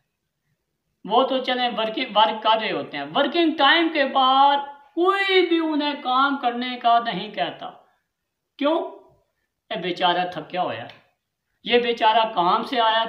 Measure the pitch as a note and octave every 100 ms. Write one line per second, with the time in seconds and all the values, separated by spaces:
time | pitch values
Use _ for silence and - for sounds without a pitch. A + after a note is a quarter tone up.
0 | _ _ _ _ _ _ _ _ _ _
1 | F3+ A3+ C4 C4 B3+ B3+ B3 G#3+ A3 D4+
2 | B3+ G#3 A3 A3 A3 A3 G#3+ D#3+ C#3 D3
3 | C#3+ F#3 C#4+ E4+ E4 - C#4 E4 E4 D#4+
4 | C4+ B3 B3+ C4+ C#4 C#4+ - - _ -
5 | F4+ G4 G4 F#4+ F4 E4 D#4+ D#4 D4 C#4
6 | B3+ B3+ C#4 C4+ B3 A#3+ B3 B3 A#3+ A#3
7 | A#3 F#3+ G#3+ G3 E3 C#3 - - _ _
8 | _ _ _ _ _ - C#4+ E4 - -
9 | - _ _ _ _ _ - G#3+ F3+ -
10 | F3+ F3 F3+ D#3+ - F3 A#2+ A2+ A#2 -
11 | _ _ _ _ _ _ - A#3+ A#3+ A#3
12 | A3 A3 A3 F#3 F3 G#3+ A#3 B3+ A3+ A3+